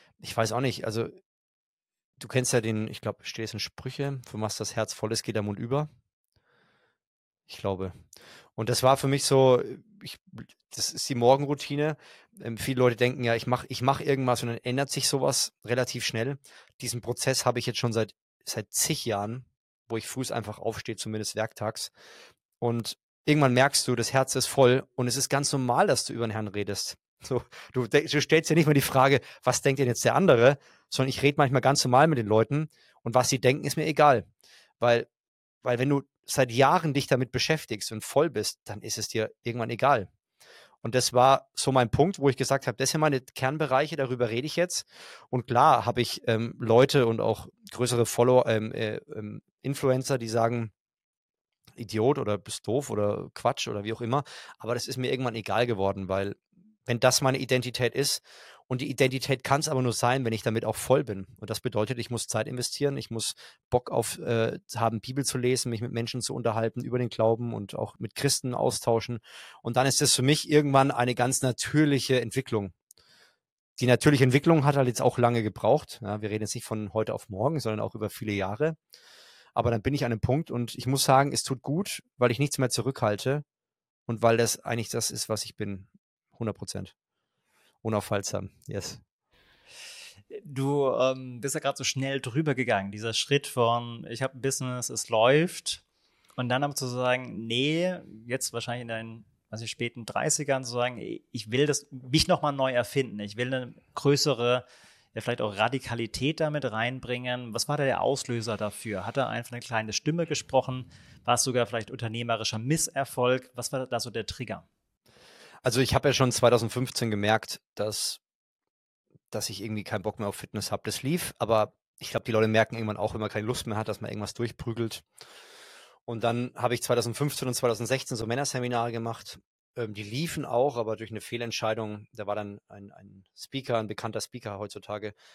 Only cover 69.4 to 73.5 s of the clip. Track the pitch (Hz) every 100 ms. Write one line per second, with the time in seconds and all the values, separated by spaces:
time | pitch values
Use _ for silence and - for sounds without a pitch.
69.4 | - - - 123 135 - 139 - 131 151
70.4 | - 151 147 135 135 120 123 123 123 135
71.4 | 131 120 - 147 151 139 - 127 117 135
72.4 | - 110 98 - _ _ _ _ _ _
73.4 | _